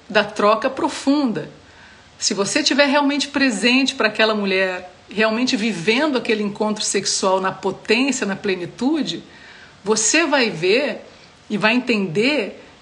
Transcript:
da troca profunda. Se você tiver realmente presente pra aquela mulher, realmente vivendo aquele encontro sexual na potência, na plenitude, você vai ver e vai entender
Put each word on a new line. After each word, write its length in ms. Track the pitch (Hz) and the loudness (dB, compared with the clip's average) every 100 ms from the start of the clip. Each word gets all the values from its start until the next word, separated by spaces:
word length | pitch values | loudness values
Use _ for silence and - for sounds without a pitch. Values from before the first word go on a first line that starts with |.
| - | -2
da 160 | 214 | 0
troca 460 | 208 - 208 220 262 | 0 2 2 4 0
profunda. 800 | 262 320 - 277 294 262 160 147 - - - - - - - | -2 -4 -2 0 2 0 -2 -8 -14 -20 -20 -20 -20 -20 -8
Se 140 | - | -4
você 300 | 220 - 302 | -2 0 0
tiver 240 | - 277 285 | 2 4 4
realmente 420 | 285 277 285 - | 4 2 0 -2
presente 680 | 277 269 196 240 254 262 | 0 0 2 2 2 2
pra 140 | - 220 | 0 -2
aquela 260 | 214 220 | 2 0
mulher, 560 | 214 196 190 185 180 - - - | 2 0 0 0 -4 -10 -20 -10
realmente 460 | 190 220 220 254 240 | 0 0 2 0 0
vivendo 600 | 226 170 165 240 311 247 | -2 -2 0 2 2 0
aquele 260 | 233 214 | 0 -2
encontro 400 | 208 202 214 208 | -2 -2 -2 -2
sexual 580 | - 202 190 - 196 190 | -2 -2 -2 -2 0 0
na 120 | 190 | 0
potência, 760 | 185 190 - - 220 277 - 202 | -4 -6 -4 0 0 2 0 -4
na 100 | 190 | -4
plenitude, 840 | 202 180 175 - 254 311 196 165 - - - - - - | -2 -4 -6 -4 0 0 -2 -6 -12 -20 -20 -20 -20 -8
você 400 | 190 220 - 302 330 | -2 0 2 2 2
vai 240 | 285 226 | 2 0
ver 540 | 160 180 233 285 - - - - - - | 0 2 2 0 -6 -14 -20 -20 -20 -6
e 80 | 208 | 0
vai 180 | 214 | 2
entender 840 | 247 247 214 185 160 247 294 196 - - - | 2 0 0 0 0 0 0 -4 -10 -20 -20